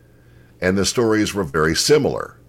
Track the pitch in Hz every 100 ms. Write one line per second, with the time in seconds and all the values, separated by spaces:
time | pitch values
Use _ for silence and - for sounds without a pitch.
0 | _ - - - - - 90 98 92 -
1 | 113 107 104 101 80 78 80 80 - 147
2 | 101 55 - -